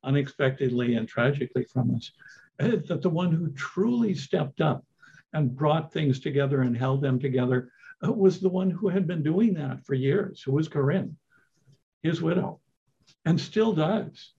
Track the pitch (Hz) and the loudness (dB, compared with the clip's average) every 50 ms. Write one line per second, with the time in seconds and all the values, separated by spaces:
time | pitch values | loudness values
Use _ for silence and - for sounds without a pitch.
0 | - 131 135 143 143 139 - - 147 131 135 - 139 127 120 123 123 120 120 113 | 0 2 2 2 2 -2 -2 0 0 0 2 0 -2 0 0 0 0 0 0 0
1 | 110 - - - 120 135 143 143 131 - - - - - _ 131 123 120 123 117 | -2 -4 -2 0 2 2 2 0 -4 -4 -4 -4 -6 -2 _ -2 0 0 0 -2
2 | - - _ _ - - - - - _ _ - 143 226 233 180 - - 175 135 | -4 -10 _ _ -20 -20 -20 -20 -20 _ _ -2 0 0 0 0 -2 -4 -6 -2
3 | - 185 160 165 180 175 165 160 175 147 135 - - - - 180 196 233 247 240 | 0 0 0 2 0 0 0 0 0 -4 -6 -6 -10 -8 -2 0 0 2 2 2
4 | 233 208 185 139 - - - 156 151 139 - - 160 151 143 135 - _ _ _ | 0 0 0 -4 -4 -2 -2 -2 -2 -2 -2 0 0 0 0 -2 -6 _ _ _
5 | - - - - _ _ - 156 147 123 127 131 151 151 151 160 160 - - 175 | -20 -20 -20 -20 _ _ -2 0 0 0 0 0 2 2 2 2 0 -4 -4 -2
6 | 151 139 127 - - 156 135 139 139 135 143 135 127 123 117 120 131 131 135 135 | 0 0 0 0 -2 -2 0 0 0 2 2 0 0 0 0 0 0 0 0 0
7 | 143 135 131 123 131 135 127 127 123 123 127 127 123 - _ _ - - - _ | 0 0 0 0 0 0 0 0 2 2 0 0 -2 -4 _ _ -20 -20 -16 _
8 | - 175 247 220 190 190 - - 190 185 180 185 185 190 180 - 220 196 170 196 | -4 -2 0 4 4 4 2 4 -2 0 0 0 -2 -2 -2 -2 -2 -2 0 0
9 | 185 156 180 165 143 151 160 190 233 226 185 160 143 135 131 131 - - 143 131 | -2 -2 -2 -2 -2 0 2 2 2 2 2 0 -4 -6 -6 -8 -6 -4 -2 0
10 | 131 135 151 208 196 190 - - - 135 135 151 156 156 - 147 135 139 165 190 | 0 2 0 0 0 -4 -10 -10 -4 -2 0 0 0 0 -2 0 0 2 0 0
11 | - - - _ _ _ _ _ _ _ _ _ _ _ _ _ _ _ _ _ | -2 -4 -10 _ _ _ _ _ _ _ _ _ _ _ _ _ _ _ _ _
12 | - 160 143 - 160 151 175 185 - - - _ _ _ _ _ _ _ _ _ | -2 -2 -2 0 0 0 0 0 -2 -4 -8 _ _ _ _ _ _ _ _ _
13 | _ _ _ _ _ 160 175 - - - - 214 220 226 196 156 156 165 214 202 | _ _ _ _ _ 2 2 2 0 -2 0 2 2 2 2 2 2 2 0 -2
14 | - - - - - - _ | -2 -6 -12 -18 -20 -20 _